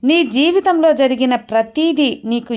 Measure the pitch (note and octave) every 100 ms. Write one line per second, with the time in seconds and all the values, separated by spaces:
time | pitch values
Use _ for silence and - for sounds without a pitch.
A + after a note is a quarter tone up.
0 | B3+ E4+ B3+ A#3 D#4+ F#4+ F#4+ E4+ D#4+ C4
1 | C4 B3 B3+ A#3+ - A3 A3+ D4+ E4 D4
2 | C4+ - G#3+ A#3+ A#3+